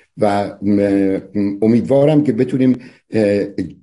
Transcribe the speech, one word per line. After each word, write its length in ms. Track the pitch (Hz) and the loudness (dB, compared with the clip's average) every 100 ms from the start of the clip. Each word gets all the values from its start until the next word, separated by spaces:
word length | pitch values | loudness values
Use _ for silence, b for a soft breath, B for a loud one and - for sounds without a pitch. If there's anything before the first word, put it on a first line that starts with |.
| B - | B -4
و 380 | 107 101 101 - | -2 -2 -4 -6
م-، 560 | 101 104 101 98 98 95 - 104 101 101 | -2 0 0 0 0 -2 -6 -6 -6 0
امیدوارم 640 | 110 117 117 135 147 151 | 2 2 2 2 4 2
که 80 | 147 | 2
بتونیم، 460 | 113 131 131 131 120 B B _ | 0 -2 0 0 0 B B _
اه، 340 | 110 104 101 92 - 90 - | -2 0 0 -2 -8 -10 -12